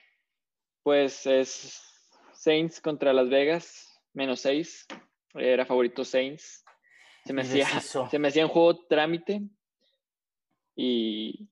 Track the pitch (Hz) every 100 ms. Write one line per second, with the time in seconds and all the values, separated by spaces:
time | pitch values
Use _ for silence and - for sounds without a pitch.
0 | _ _ _ _ _ _ _ _ 143 143
1 | 139 - 135 131 131 - 131 - - _
2 | _ _ _ - - 156 165 - 160 151
3 | 139 131 127 139 143 170 - - - _
4 | _ 147 135 123 139 147 170 - - -
5 | _ _ _ 151 127 127 127 127 120 123
6 | 127 131 131 151 - - _ _ _ _
7 | _ _ - 135 131 139 131 143 - 139
8 | 120 147 147 147 156 165 170 170 - 151
9 | 156 170 - 202 202 _ _ _ _ _
10 | _ _ _ _ _ _ _ - 127 120
11 | 110 107 110 - 208